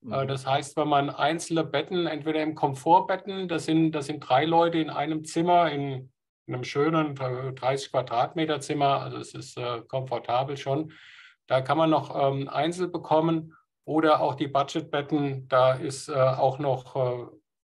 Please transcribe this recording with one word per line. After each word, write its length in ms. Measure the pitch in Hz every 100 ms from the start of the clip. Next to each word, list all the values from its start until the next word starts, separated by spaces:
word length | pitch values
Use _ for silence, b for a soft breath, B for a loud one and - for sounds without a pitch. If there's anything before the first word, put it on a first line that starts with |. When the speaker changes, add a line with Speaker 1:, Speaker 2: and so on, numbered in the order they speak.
Speaker 1:
Äh, 200 | - 135
Speaker 2:
Mhm. 40 | 135
Speaker 1:
das 200 | 135 131
heißt, 280 | 139 143 -
wenn 100 | 151
man 220 | 143 139
einzelne 520 | - 143 165 - 160
Betten, 440 | 160 143 - 180 165
entweder 340 | 151 151 156
im 140 | 156 151
Komfortbetten, 920 | 147 131 165 180 185 185 202 190 180
das 180 | 165 147
sind, 260 | 160 160
das 160 | 156 135
sind 120 | 151
drei 240 | - 131 156
Leute 340 | 165 170 165
in 100 | 156
einem 340 | 147 147 156 156
Zimmer, 460 | 165 170 175 165
in, 400 | 143 139 131 131 _ _ _ -
in 80 | 127
einem 80 |
schönen, 520 | 123 143 151 160 151 135
äh, 360 | 131 127 131
dreißig 380 | 131 123 139 -
Quadratmeter 680 | 135 127 117 151 170 156 147
Zimmer, 400 | 135 143 139 139
also 160 | 131 123
es 180 | 120 -
ist, 220 | - -
äh, 240 | 123 117 -
komfortabel 680 | 135 131 120 - 120 135 139
schon. 340 | 135 139 156 B B B B B -
Da 160 | 131
kann 160 | 131 151
man 140 | 160
noch, 240 | 151 135 160
ähm, 300 | 139 139 135
Einzel 380 | 143 156 175 180
bekommen 680 | 175 - 156 165 165 160 B B _ -
oder 360 | 151 156 151
auch 120 | 151 135
die 120 | 143
Budgetbetten, 1000 | 135 143 170 - 147 143 151 143 135 -
da 240 | 131 131
ist, 360 | 131 156 135 -
äh, 40 |
auch 440 | 143 131 127 139 131
noch, 380 | 143 127 - 139
äh, 320 | 127 123 120 - _ _ _